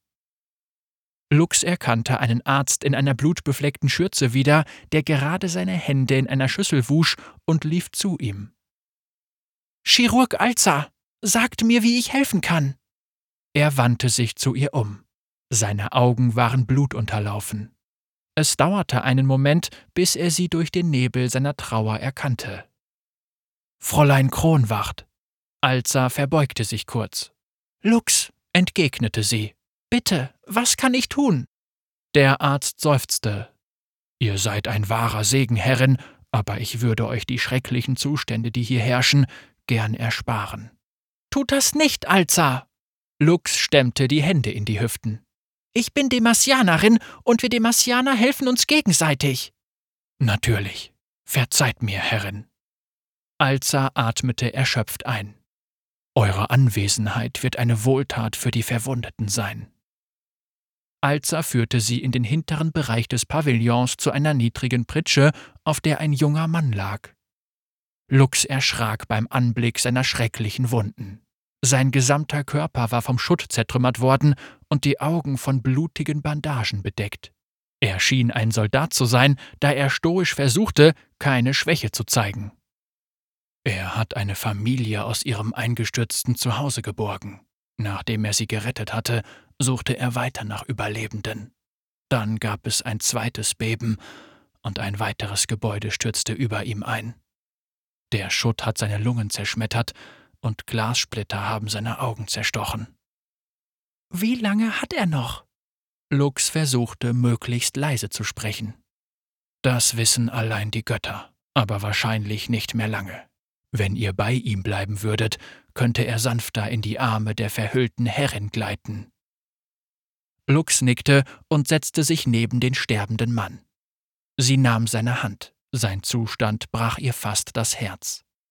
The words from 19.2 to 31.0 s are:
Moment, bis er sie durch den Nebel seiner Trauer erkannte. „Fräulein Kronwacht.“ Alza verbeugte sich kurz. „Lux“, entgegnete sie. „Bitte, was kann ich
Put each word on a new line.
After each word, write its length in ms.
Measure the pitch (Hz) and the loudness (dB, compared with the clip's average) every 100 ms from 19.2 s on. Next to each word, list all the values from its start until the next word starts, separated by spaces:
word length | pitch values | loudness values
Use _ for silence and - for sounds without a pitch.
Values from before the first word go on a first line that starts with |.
| 135 | 4
Moment, 440 | 135 139 156 - - _ | 4 4 2 0 -12 _
bis 220 | - 180 - | -2 0 0
er 160 | 170 | 0
sie 160 | 160 180 | 0 0
durch 240 | 165 160 | 0 0
den 180 | 180 175 | 0 2
Nebel 400 | 139 127 131 127 | 2 2 2 0
seiner 260 | 131 139 147 | 0 -2 -4
Trauer 420 | - 110 110 107 | -4 -2 0 -2
erkannte. 680 | 135 - 143 117 - 95 - _ _ _ _ _ _ _ _ _ _ _ | -4 -4 -4 -4 -6 -12 -16 _ _ _ _ _ _ _ _ _ _ _
„Fräulein 500 | - 156 147 139 135 | -2 4 6 6 4
Kronwacht.“ 760 | - 165 156 113 107 - - - _ _ _ _ - | 2 4 4 4 0 -4 -8 -16 _ _ _ _ -2
Alza 480 | 131 127 - 139 127 | 0 0 0 0 0
verbeugte 560 | - 139 156 139 - | 0 0 2 0 0
sich 220 | 110 107 - | -4 -4 -4
kurz. 460 | 120 101 - - _ _ _ _ _ | -4 -4 -6 -12 _ _ _ _ _
„Lux“, 500 | 208 233 - - - _ _ | 2 2 4 -2 -2 _ _
entgegnete 720 | 175 180 - 151 - 113 - | 0 2 2 0 0 -2 -2
sie. 320 | 104 113 104 _ _ _ - | -2 -2 -4 _ _ _ -4
„Bitte, 400 | 240 - 180 131 _ - | -2 0 -2 -2 _ -6
was 300 | 214 240 - | -2 0 2
kann 180 | 262 | 2
ich 140 | 254 | 0